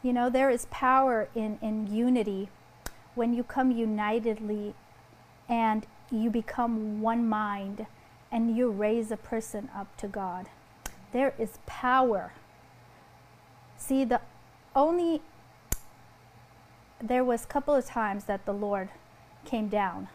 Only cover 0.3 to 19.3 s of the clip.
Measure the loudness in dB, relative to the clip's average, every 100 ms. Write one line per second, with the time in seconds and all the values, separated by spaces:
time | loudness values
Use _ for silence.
0.3 | 4 4 2 -2 0 4 6 6 2 0
1.3 | -4 -4 -4 -4 -4 -2 0 4 4 2
2.3 | -2 -6 -12 -20 -16 -14 -14 -12 -2 0
3.3 | 0 -2 2 2 4 0 0 2 2 0
4.3 | -2 -4 -4 -6 -10 -20 -20 -20 -20 -20
5.3 | -20 -2 2 2 0 -4 -20 -6 -2 0
6.3 | 0 -2 -2 0 0 -2 0 0 2 2
7.3 | 0 0 -4 -6 -8 -12 -14 -20 -20 -6
8.3 | 0 0 2 2 2 0 0 -2 -8 -6
9.3 | -6 -6 -10 -10 -12 -12 -10 -10 -6 -6
10.3 | -8 -12 -18 -20 -14 -14 -14 -6 0 0
11.3 | 0 -8 -8 -14 -4 2 4 4 0 -4
12.3 | -16 -20 -20 -20 -20 -20 -20 -20 -20 -20
13.3 | -20 -20 -20 -20 -16 0 0 2 0 -4
14.3 | -20 -20 -20 -2 2 4 4 2 0 -4
15.3 | -20 -20 -20 -8 -8 -8 -20 -20 -20 -20
16.3 | -20 -20 -20 -20 -20 -20 -12 0 2 2
17.3 | 0 0 -2 2 2 2 -2 -2 -2 -4
18.3 | -4 -4 -4 0 -2 -4 -12 -20 -20 -20